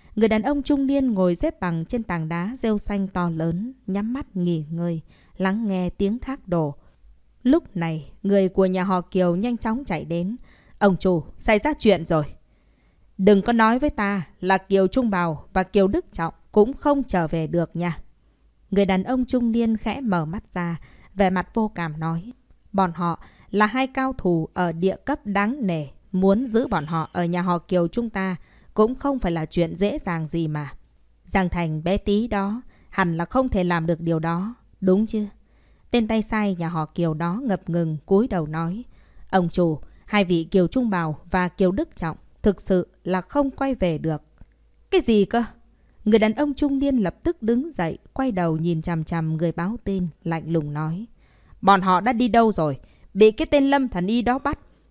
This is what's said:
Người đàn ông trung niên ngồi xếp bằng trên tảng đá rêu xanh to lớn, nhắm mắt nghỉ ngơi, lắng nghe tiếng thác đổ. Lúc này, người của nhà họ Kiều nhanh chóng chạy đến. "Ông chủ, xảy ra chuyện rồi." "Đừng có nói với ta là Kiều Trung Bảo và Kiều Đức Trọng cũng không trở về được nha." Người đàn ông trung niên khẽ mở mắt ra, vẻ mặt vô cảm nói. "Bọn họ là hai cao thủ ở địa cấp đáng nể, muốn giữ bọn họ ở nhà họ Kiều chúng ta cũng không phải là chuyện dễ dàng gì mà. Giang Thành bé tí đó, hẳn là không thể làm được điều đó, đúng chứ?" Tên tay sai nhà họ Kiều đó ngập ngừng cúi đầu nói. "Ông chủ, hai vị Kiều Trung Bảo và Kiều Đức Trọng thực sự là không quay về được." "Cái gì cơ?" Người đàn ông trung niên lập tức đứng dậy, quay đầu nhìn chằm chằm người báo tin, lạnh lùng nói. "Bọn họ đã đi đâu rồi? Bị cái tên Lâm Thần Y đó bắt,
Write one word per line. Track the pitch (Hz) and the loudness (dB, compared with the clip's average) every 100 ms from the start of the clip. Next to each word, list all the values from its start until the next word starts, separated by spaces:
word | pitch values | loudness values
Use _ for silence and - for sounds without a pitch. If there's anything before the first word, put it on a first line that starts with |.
| - | -10
Người | 208 214 | 0 2
đàn | 214 | 2
ông | 240 294 | 0 -2
trung | 262 277 269 | 0 0 2
niên | 277 262 | 2 2
ngồi | 196 180 | 2 2
xếp | 175 311 - | 2 -2 -2
bằng | 180 165 | -4 -2
trên | 165 240 | -4 -6
tảng | 214 170 160 | -4 -4 -4
đá | 170 190 254 | -4 -6 -4
rêu | 226 208 | -2 -2
xanh | - 202 190 | -2 -4 -2
to | 185 175 | -2 -2
lớn, | 160 165 175 240 - - | -2 -2 -2 -6 -10 -6
nhắm | 196 220 | -4 -4
mắt | 262 294 185 | -6 -6 -2
nghỉ | 175 165 151 | 0 -2 -4
ngơi, | 165 175 165 - _ _ - | -4 -4 -6 -10 _ _ -4
lắng | 190 214 214 | -2 0 -2
nghe | 185 180 | -2 -2
tiếng | - 196 240 | -2 -2 -2
thác | - 277 - | -6 -10 -4
đổ. | 170 147 - - _ - - _ _ | -2 -2 -6 -18 _ -20 -20 _ _
Lúc | 247 330 - 175 | 2 2 0 -6
này, | 165 156 139 - | -4 -6 -10 -6
người | 196 202 190 | 2 2 4
của | 190 190 | 2 2
nhà | 185 | 2
họ | 190 180 | 0 -2
Kiều | 175 185 175 175 | -2 0 2 2
nhanh | 240 233 | -2 -4
chóng | 226 240 | -4 -4
chạy | 277 156 | -4 -6
đến. | 156 170 180 247 - - _ - | -4 -4 -4 -6 -12 -20 _ 2
"Ông | 202 175 | 2 4
chủ, | 190 175 - - | 2 0 -2 -6
xảy | - 214 | 0 2
ra | 294 294 | 2 2
chuyện | 220 175 | 4 4
rồi." | 165 160 147 - _ _ _ _ _ _ _ - | 2 0 -2 -8 _ _ _ _ _ _ _ 2
"Đừng | 190 202 | 4 4
có | 240 | 4
nói | 233 220 247 | 2 4 2
với | 294 | 0
ta | 285 202 202 151 - | -2 -4 -4 -6 -4
là | 185 190 | 0 0
Kiều | - 196 185 | 2 2 2
Trung | 262 240 | 2 0
Bảo | 185 170 151 - | 0 -2 -4 -4
và | 185 | -2
Kiều | 185 202 196 | 0 2 2
Đức | 330 - | 0 -4
Trọng | - 165 - _ | -6 -6 -8 _
cũng | 214 214 | 2 2
không | 277 294 277 | 2 0 0
trở | - 185 160 | 0 0 0
về | 165 156 | -2 -2
được | 170 160 165 | -2 -2 -2
nha." | 175 - - _ _ _ _ _ - | -4 -6 -12 _ _ _ _ _ -4
Người | 190 190 | 0 2
đàn | 185 | 2
ông | 190 254 | 2 0
trung | 247 254 233 | 0 0 0
niên | 226 226 220 | 2 0 0
khẽ | 226 254 | -2 -4
mở | 240 175 | -2 -2
mắt | 156 202 - | -2 -6 -8
ra, | 185 175 165 - - - | -6 -6 -6 -12 -20 -8
vẻ | 196 190 | 0 2
mặt | 185 190 | 2 -2
vô | 226 214 | -2 -2
cảm | 185 165 151 | -4 -8 -4
nói. | 160 165 220 - _ _ _ | -4 -4 -8 -16 _ _ _
"Bọn | 196 180 | -2 0
họ | 170 175 - - _ - | 0 -4 -4 -10 _ -4
là | 202 214 | 0 2
hai | 254 262 | 0 -2
cao | 262 262 262 | -2 -4 -2
thủ | 185 170 160 | 0 0 -2
ở | - 175 | -2 -2
địa | 165 185 - | 0 -2 -2
cấp | - 285 | -4 -6
đáng | 208 196 208 294 196 | -2 -2 -2 -2 -2
nể, | 160 139 - _ | -2 -6 -14 _
muốn | 185 190 208 262 | 2 4 4 2
giữ | 214 269 | 0 0
bọn | 165 151 | -2 -2
họ | 165 - | -4 -4
ở | 180 | -2
nhà | 175 175 | -2 0
họ | 180 175 | 0 -2
Kiều | - 180 170 | 0 0 0
chúng | 240 233 | -2 -4
ta | 196 190 175 - _ - | -4 -6 -6 -12 _ -4
cũng | - 226 | 0 2
không | 262 285 262 | 0 -2 -2
phải | 180 | -2
là | 165 156 | -2 -2
chuyện | 170 165 170 | -2 -2 0
dễ | 202 302 | -2 -2
dàng | 185 165 156 | -4 -6 -4
gì | 165 160 | -4 -4
mà. | 151 143 - _ _ _ _ | -4 -8 -14 _ _ _ _
Giang | - 196 180 | -4 -2 0
Thành | 175 165 156 | -2 -4 -2
bé | 170 202 | -2 -2
tí | - 202 233 | 0 0 0
đó, | 202 196 233 - - - | -2 -2 -6 -10 -20 -8
hẳn | - 175 165 | -2 0 -2
là | |
không | 170 262 262 | -2 -2 0
thể | 202 | 0
làm | 180 170 165 | 0 0 0
được | 165 | -2
điều | 165 160 | 0 -2
đó, | 165 170 208 247 _ - | -2 -4 -4 -10 _ -2
đúng | 190 190 220 | 2 2 2
chứ?" | 220 202 - _ _ _ _ _ | -4 -6 -10 _ _ _ _ _
Tên | 240 220 | 0 2
tay | 226 | 0
sai | 214 220 208 175 | 0 -2 -2 -2
nhà | 165 | -4
họ | 165 156 | -4 -4
Kiều | - 165 | -2 -2
đó | 156 170 208 | 0 -4 -2
ngập | 269 185 - | -2 -2 -2
ngừng | 170 165 156 - | -2 -2 -4 2
cúi | 196 262 | 2 2
đầu | 185 156 | -2 -4
nói. | 156 170 208 - - - - - | -4 -4 -6 -10 -20 -20 -20 -2
"Ông | 190 170 | 0 2
chủ, | - 170 156 - - - | 2 0 0 -8 -20 -2
hai | 208 | 0
vị | 180 170 165 | 2 0 2
Kiều | 190 170 | 2 2
Trung | 262 233 | 2 0
Bảo | 180 160 147 - | 0 -2 -6 -4
và | 185 180 | -2 -2
Kiều | - 185 | 2 2
Đức | 202 330 - | 0 -4 -6
Trọng | 165 - - _ | -8 -10 -16 _
thực | 214 190 | 0 0
sự | - 185 - _ | 0 0 -2 _
là | 175 185 | -4 -4
không | - 285 277 | -2 -2 -2
quay | - 269 | -2 -4
về | 254 180 151 | 0 -2 0
được." | 160 151 _ - - _ _ _ - | -2 -4 _ -20 -20 _ _ _ -2
"Cái | 381 233 | 0 4
gì | 214 | 4
cơ?" | 190 233 226 - _ _ _ - | 4 0 -2 -8 _ _ _ -6
Người | 214 214 | 2 4
đàn | 214 | 4
ông | 220 294 | 2 -2
trung | 269 294 277 | 0 0 0
niên | 277 262 | 0 2
lập | 180 - | 0 -2
tức | 330 349 | -4 -2
đứng | 220 240 320 | 0 0 -2
dậy, | 269 165 - _ | -4 -4 -6 _
quay | - 262 | -4 -2
đầu | 185 170 160 | 0 0 0
nhìn | 170 160 | 0 -2
chằm | 175 165 | -2 -4
chằm | 156 170 160 160 | -4 -4 -2 -2
người | 170 | -2
báo | 160 180 233 | -2 -6 -6
tin, | 196 190 175 - | -4 -4 -4 -6
lạnh | 170 165 156 | -6 -6 -2
lùng | 165 147 | -2 -2
nói. | 147 156 175 233 - _ _ _ - | -4 -6 -6 -10 -18 _ _ _ -2
"Bọn | 185 196 | 4 4
họ | 185 180 | 4 2
đã | 214 | 2
đi | 226 247 | 2 4
đâu | 233 220 | 4 4
rồi? | 185 156 135 - _ - | 2 -2 -4 -10 _ -4
Bị | 190 220 | 4 6
cái | 220 311 | 4 2
tên | 294 277 | 4 4
Lâm | 277 254 | 4 2
Thần | 180 180 | -2 0
Y | 240 | 0
đó | 220 262 | 0 0
bắt, | 277 311 - _ _ | -2 -6 -10 _ _